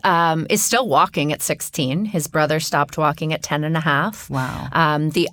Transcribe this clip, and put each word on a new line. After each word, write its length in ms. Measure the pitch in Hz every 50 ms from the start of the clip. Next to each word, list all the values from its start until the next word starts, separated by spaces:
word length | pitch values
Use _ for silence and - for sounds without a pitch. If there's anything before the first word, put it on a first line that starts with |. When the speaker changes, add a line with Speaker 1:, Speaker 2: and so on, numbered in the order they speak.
| -
Speaker 1:
um, 420 | 190 175 170 170 165 160 160 147
is 160 | - - 208 -
still 240 | - 233 247 262
walking 460 | 196 131 151 180 185 - 175 143 151 147
at 80 | -
sixteen. 640 | - - 147 - - - - - 139 127 139 180 214
His 220 | 208 196 165 143
brother 320 | - - 160 151 151 156 156
stopped 400 | 156 - - 147 147 - - 165
walking 340 | 156 151 151 - 160 156 160
at 80 | 147
ten 220 | - - 147 147 151
and 120 | 156 165
a 40 | 160
half. 500 | 151 165 143 139 165 220 214 - - -
Speaker 2:
Wow. 400 | 139 131 131 - - - 135 135
Speaker 1:
Um, 380 | - 165 160 151 151 147 156 156
the 180 | 147 175 170 -